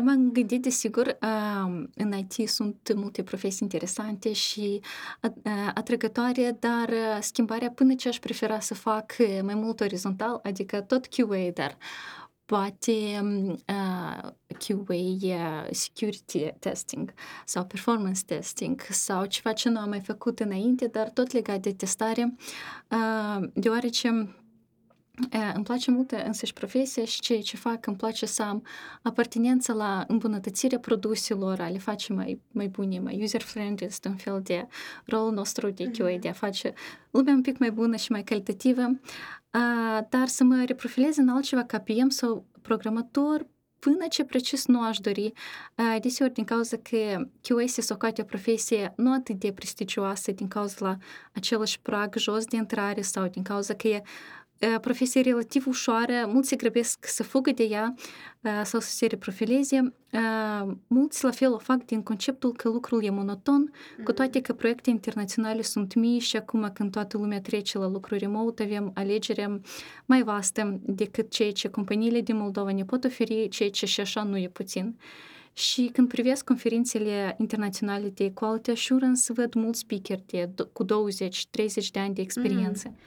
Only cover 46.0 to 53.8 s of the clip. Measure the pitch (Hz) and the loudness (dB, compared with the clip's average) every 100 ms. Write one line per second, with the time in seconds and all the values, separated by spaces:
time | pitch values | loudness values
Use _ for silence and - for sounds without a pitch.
46 | 247 - 262 254 214 233 233 226 - 226 | 0 2 2 2 0 0 0 -4 -2 0
47 | 214 190 - - - 240 247 247 226 202 | 0 -2 -4 -8 0 2 2 0 -2 -2
48 | 226 226 208 190 226 226 - 220 190 196 | -2 -2 -6 -2 0 0 2 0 0 2
49 | 247 262 254 190 202 196 - - 196 - | 4 4 0 -2 -4 -4 -10 -6 -4 -2
50 | 196 196 - 190 196 208 202 196 196 190 | -2 -2 -4 -4 -4 -4 -4 -2 -2 -2
51 | - - - - - 226 214 - - 208 | -8 -20 -14 -8 -2 0 0 -2 -2 -2
52 | 208 208 208 214 220 226 220 220 202 208 | -2 -2 0 0 0 -2 0 -2 0 -2
53 | 190 196 185 185 190 202 202 208 | -2 -2 -2 -2 -2 -2 -2 0